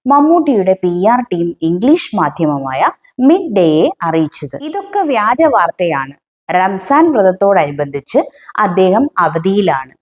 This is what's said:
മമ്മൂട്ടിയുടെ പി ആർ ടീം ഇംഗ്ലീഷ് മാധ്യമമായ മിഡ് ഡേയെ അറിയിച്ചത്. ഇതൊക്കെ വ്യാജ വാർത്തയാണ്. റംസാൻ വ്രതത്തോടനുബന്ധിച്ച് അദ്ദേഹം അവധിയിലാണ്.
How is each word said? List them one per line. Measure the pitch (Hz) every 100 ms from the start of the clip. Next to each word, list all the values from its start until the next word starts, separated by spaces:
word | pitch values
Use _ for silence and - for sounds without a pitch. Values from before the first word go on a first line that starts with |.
| 254
മമ്മൂട്ടിയുടെ | 285 302 339 311 226 185 185
പി | 180 175 196
ആർ | 247
ടീം | 240 175 170 -
ഇംഗ്ലീഷ് | 165 175 240 349 - 208
മാധ്യമമായ | 151 147 156 143 135 131 240 - _ -
മിഡ് | 262 359 349 202
ഡേയെ | 165 156 214 -
അറിയിച്ചത്. | 170 160 151 - 139 -
ഇതൊക്കെ | 294 370 392 403
വ്യാജ | 339 240 208 254 320
വാർത്തയാണ്. | 233 170 - 175 143 135 143 _ _ -
റംസാൻ | 180 185 196 - 277 330
വ്രതത്തോടനുബന്ധിച്ച് | 262 190 185 196 196 147 143 143 139 - 262 - - - -
അദ്ദേഹം | 208 180 185 202 285 -
അവധിയിലാണ്. | 170 160 175 196 190 139 131 _